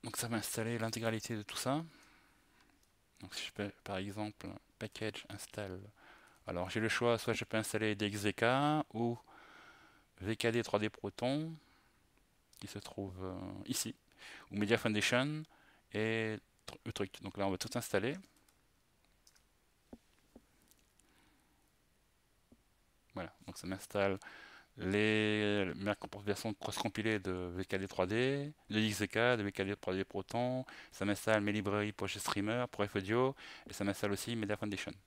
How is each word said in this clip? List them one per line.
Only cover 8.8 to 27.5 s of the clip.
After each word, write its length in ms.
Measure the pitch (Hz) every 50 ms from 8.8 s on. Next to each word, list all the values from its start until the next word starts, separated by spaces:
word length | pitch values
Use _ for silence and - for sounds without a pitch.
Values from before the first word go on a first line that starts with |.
| 143 _ -
ou 240 | 110 117 120 120 117 - - - - - - - - - - - - - - - - _ _ _ -
V 160 | 92 98 113
K 120 | - - 117
D 140 | 113 120
trois 160 | 113 - - 104
D 100 | 107 107
Proton, 640 | - - - 101 - - 120 127 135 147 156 165 160 151 - _ - _ _ _ _ _ _ _ _ _ _ _ _ _ _ _ - -
qui 80 | - 101
se 100 | - 104
trouve, 380 | - - - - 98 98 92 92 95
euh, 100 | 92 92 92 92 95 98 98 -
ici, 280 | - 127 - - - - _ _ _ _ - - - - - - -
ou 60 | -
Media 220 | 101 104 101 117 110
Foundation 640 | - 113 107 104 101 - - 123 131 147 151 156 156 - - - - - - _ _ _
et 460 | - 107 107 110 113 113 110 110 110 107 - _ _ _ _
tr-, 100 | - - - _
le 80 | -
truc. 280 | - - 101 98 - -
Donc 140 | - 98 -
là 100 | 101 98
on 40 | 98
va 80 | 95 92
tout 120 | - - -
installer. 400 | 120 113 - - 98 95 123 151 190 196 - _ _ _ _ _ _ _ _ _ _ _ _ _ _ _ _ _ _ _ - _ _ _ _ _ _ _ _ _ _ _ _ - - _ _ _ _ _ _ _ - _ _ _ _ _ _ - _ _ _ _ _ - _ _ _ _ _ _ _ _ _ _ _ _ _ _ _ _ _ _ _ _ _ _ _ _ _ _ _ _ _ - _ _ _ _ _ _ _ _ _ _ _ _
Voilà, 200 | - 87 - - _ -
donc 120 | - - -
ça 80 | -
m'installe 520 | 90 95 95 - - - 101 98 98 95 95 - - - - - - - - - _ _
les, 960 | - - 92 95 104 107 107 107 107 107 107 107 107 104 104 104 104 98 90 78
ma 220 | - 98 104 101
comp-, 240 | - - - - 101
version 340 | 98 104 101 - - 113 104
cross-compilée 640 | _ - - 107 - - 110 - - 104 110 110 104
de 140 | 92 95 92 92 90 90